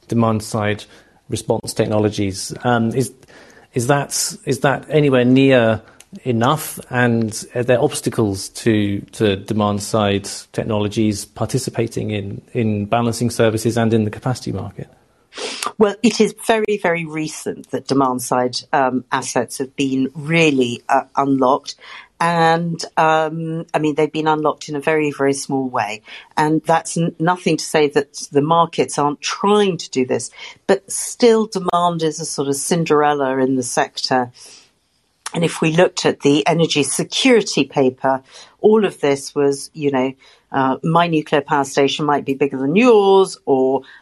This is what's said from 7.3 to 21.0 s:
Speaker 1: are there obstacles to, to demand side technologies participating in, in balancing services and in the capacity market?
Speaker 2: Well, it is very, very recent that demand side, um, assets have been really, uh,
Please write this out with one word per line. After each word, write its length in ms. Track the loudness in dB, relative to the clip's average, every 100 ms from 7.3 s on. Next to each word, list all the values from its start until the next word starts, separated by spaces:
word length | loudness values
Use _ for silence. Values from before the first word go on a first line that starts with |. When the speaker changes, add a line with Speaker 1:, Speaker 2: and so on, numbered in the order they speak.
| -6 -8
Speaker 1:
are 80 | -4
there 180 | 0 2
obstacles 720 | 2 -2 -4 0 0 -2 -8
to, 500 | -4 0 2 0 -4 -8
to 240 | -2 0 0
demand 460 | -2 0 0 0
side 420 | -2 0 2 0 -4 -12 -10
technologies 720 | -8 -4 -2 -2 0 0 -2
participating 840 | -8 -8 -4 -4 -4 -4 -4 -4 -6
in, 320 | -6 -6 -12 -8
in 340 | -2 0 -2 0
balancing 440 | 0 0 0 -2
services 480 | 2 2 2 0 0
and 140 | 2
in 100 | 2
the 60 | 0
capacity 420 | -4 -6 -6 -6
market? 380 | -8 -8 -12 -18 _ _ _ _ -14 -12 -8 -8 2
Speaker 2:
Well, 180 | 2 4
it 180 | 0 4
is 120 | 2 0 0
very, 320 | 0 0 0
very 220 | 0 -2
recent 640 | -4 -6 -8 -8 -10 -10 -8
that 160 | -10 -2
demand 360 | 0 2 0
side, 340 | -2 0 0 -4 -4
um, 320 | 0 0 -2 -4
assets 460 | -6 -2 -4 -4 -6
have 180 | -8 -4
been 340 | -2 -2 -2
really, 680 | -4 -2 2 4 2 0 -4 -2
uh, 140 | -2